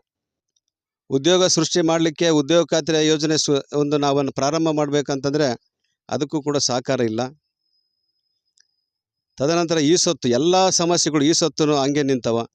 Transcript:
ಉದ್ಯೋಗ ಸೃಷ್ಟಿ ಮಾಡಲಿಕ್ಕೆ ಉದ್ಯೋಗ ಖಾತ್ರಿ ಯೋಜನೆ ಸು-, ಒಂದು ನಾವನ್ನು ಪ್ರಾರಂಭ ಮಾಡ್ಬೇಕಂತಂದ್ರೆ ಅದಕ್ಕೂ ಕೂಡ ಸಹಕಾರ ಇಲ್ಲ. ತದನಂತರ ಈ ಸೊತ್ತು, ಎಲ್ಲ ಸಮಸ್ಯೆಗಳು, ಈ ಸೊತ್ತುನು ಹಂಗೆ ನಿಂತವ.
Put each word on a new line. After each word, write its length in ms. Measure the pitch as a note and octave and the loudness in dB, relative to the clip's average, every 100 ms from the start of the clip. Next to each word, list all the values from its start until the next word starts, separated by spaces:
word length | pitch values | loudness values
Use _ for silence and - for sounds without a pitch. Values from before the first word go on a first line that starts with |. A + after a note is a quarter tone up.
| - _ _ _ _ _ _ _ _ _ - | -16 _ _ _ _ _ _ _ _ _ -6
ಉದ್ಯೋಗ 340 | C3+ D3 F3+ | -2 2 2
ಸೃಷ್ಟಿ 360 | F3+ - D#3+ F3+ | 2 0 0 0
ಮಾಡಲಿಕ್ಕೆ 480 | D#3+ E3 E3 D3 E3+ | 0 0 0 0 0
ಉದ್ಯೋಗ 380 | D3+ C#3 E3+ E3 | 2 2 2 2
ಖಾತ್ರಿ 400 | E3 D#3 D#3 D#3 | -2 0 0 0
ಯೋಜನೆ 300 | D#3 D#3 D3+ | 0 0 -2
ಸು-, 400 | - C#3 - C#3+ | 0 -2 -2 -4
ಒಂದು 220 | D3 D3 | -2 0
ನಾವನ್ನು 340 | C#3+ C#3 C3+ | 0 0 -2
ಪ್ರಾರಂಭ 360 | C3 C3+ D#3+ D#3+ | -2 -2 0 -2
ಮಾಡ್ಬೇಕಂತಂದ್ರೆ 880 | D3+ D3 D3 C#3+ D3 C#3 D3 C#3+ A#2 _ _ _ _ - | -2 -2 -2 -2 -4 -2 -2 -2 -4 _ _ _ _ -8
ಅದಕ್ಕೂ 340 | B2 C#3+ D#3 | -6 -4 -6
ಕೂಡ 140 | C#3+ C#3+ | -4 -2
ಸಹಕಾರ 440 | - B2+ B2+ C3 | -2 -4 -4 -2
ಇಲ್ಲ. 280 | A#2 A2 B2+ D3+ _ _ _ _ _ _ _ _ _ _ _ _ _ _ _ _ _ _ _ - | -2 -4 -8 -10 _ _ _ _ _ _ _ _ _ _ _ _ _ _ _ _ _ _ _ -4
ತದನಂತರ 420 | C#3 E3+ E3+ E3 | 0 0 0 0
ಈ 180 | C#3+ F3 | 2 2
ಸೊತ್ತು, 320 | F3 D3+ B2+ | 0 -2 0
ಎಲ್ಲ 400 | A#2+ E3 F#3 F#3+ | 0 2 2 2
ಸಮಸ್ಯೆಗಳು, 560 | F3 E3+ E3+ D#3+ D3 | 0 0 0 2 4
ಈ 80 | C#3+ | 4
ಸೊತ್ತುನು 440 | D#3+ D#3+ - D3+ D3 | 2 0 0 0 2
ಹಂಗೆ 260 | C3+ C#3+ | 0 0
ನಿಂತವ. 440 | C#3 C3 A#2+ A#2 - | 0 0 0 -2 -2